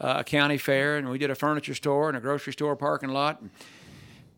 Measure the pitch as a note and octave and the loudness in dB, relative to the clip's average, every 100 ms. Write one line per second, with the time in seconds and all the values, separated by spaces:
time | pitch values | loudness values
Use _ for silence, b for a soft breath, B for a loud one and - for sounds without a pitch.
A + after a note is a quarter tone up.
0 | C3 C3+ B2+ D3 C#3+ C#3+ - C3+ C#3+ D3 | -2 0 2 4 4 2 2 4 4 0
1 | C3+ C3 C#3+ C3 D3 D3+ - C3 D3+ C#3+ | -2 -2 -2 0 0 0 -2 -4 0 2
2 | D#3 C3+ B2 C#3+ C#3+ C3 D3 C#3 C#3+ D3 | 2 0 -2 -2 -4 -4 -2 0 0 -2
3 | C#3 C3+ D3 D#3 G2+ b b b b b | -2 0 0 -2 -10 b b b b b
4 | b b b | b b b